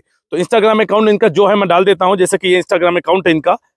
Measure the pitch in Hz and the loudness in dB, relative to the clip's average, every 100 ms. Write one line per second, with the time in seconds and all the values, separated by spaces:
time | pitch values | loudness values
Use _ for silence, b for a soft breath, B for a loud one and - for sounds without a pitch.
0 | - _ _ 156 175 226 214 220 196 202 | -16 _ _ -8 -2 0 2 0 0 0
1 | 214 208 185 151 196 208 190 175 190 185 | 0 2 0 2 0 2 0 0 0 0
2 | 185 196 180 185 185 180 - 185 175 170 | 0 0 -2 -2 0 -2 0 -2 -2 -2
3 | 151 185 180 160 175 - _ | 0 0 0 -2 -2 -4 _